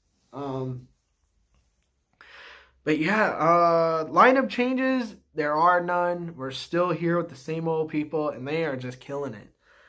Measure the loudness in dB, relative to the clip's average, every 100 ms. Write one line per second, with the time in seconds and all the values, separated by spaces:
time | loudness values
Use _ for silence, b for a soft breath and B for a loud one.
0 | _ _ _ -12 -8 -6 -6 -8 -14 _
1 | _ _ _ _ _ _ _ _ _ _
2 | _ _ B B B B B _ -2 0
3 | 2 2 0 2 4 6 6 4 2 0
4 | 0 6 6 6 2 0 0 0 0 0
5 | -4 -10 _ -4 -2 2 4 4 2 0
6 | 0 -2 -6 -10 -10 -10 -4 0 0 0
7 | 0 0 -2 -8 -10 -6 -2 -2 -2 -4
8 | -4 -2 -4 -4 -6 -4 -4 -6 -8 -12
9 | -12 -8 -8 -10 -18 _ b b